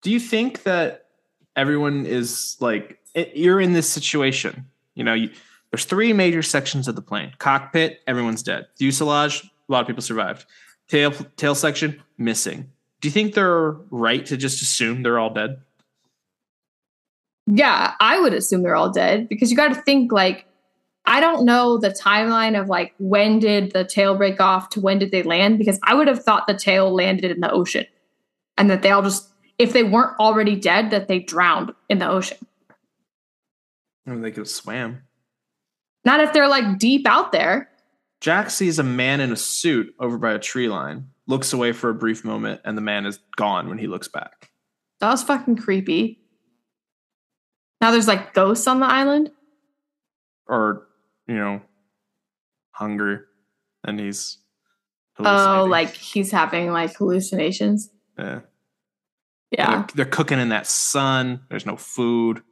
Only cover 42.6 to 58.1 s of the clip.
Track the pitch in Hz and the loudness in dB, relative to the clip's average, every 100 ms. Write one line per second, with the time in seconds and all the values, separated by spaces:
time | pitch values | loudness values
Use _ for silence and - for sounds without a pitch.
42.6 | - 107 107 104 98 98 _ - 104 95 | -10 -8 -4 -4 -6 -10 _ -6 -4 -2
43.6 | 82 98 104 90 - - - _ _ _ | -6 -8 -8 -10 -12 -14 -14 _ _ _
44.6 | _ _ _ _ 208 247 - 277 - 226 | _ _ _ _ -2 -2 0 -2 0 -2
45.6 | - 190 190 165 226 - _ _ _ _ | 0 -2 0 -2 -2 -6 _ _ _ _
46.6 | _ _ _ _ _ _ _ _ _ _ | _ _ _ _ _ _ _ _ _ _
47.6 | _ _ 226 233 214 196 - - 196 226 | _ _ 4 4 4 2 0 2 2 2
48.6 | - 262 262 262 277 294 302 _ _ _ | 2 2 2 2 2 2 0 _ _ _
49.6 | _ _ _ _ _ _ _ _ _ 120 | _ _ _ _ _ _ _ _ _ -2
50.6 | 107 104 - _ _ _ - 113 101 101 | 0 -2 -10 _ _ _ -8 -6 -4 -6
51.6 | - _ _ _ _ _ _ _ _ _ | -12 _ _ _ _ _ _ _ _ _
52.6 | _ - 107 104 104 101 - _ _ _ | _ -10 -8 -4 -4 -4 -10 _ _ _
53.6 | _ _ - 104 101 101 - - _ _ | _ _ -10 -8 -8 -8 -12 -14 _ _
54.6 | _ _ _ _ _ _ 208 202 196 190 | _ _ _ _ _ _ 2 4 4 4
55.6 | 190 170 165 - - 208 190 196 160 170 | 2 2 -2 -6 -8 -4 -2 0 0 -2
56.6 | 175 170 165 - 202 180 190 190 170 196 | -2 -2 -4 -4 -2 -2 -2 -4 -4 -2
57.6 | 208 208 - _ _ | 0 0 -4 _ _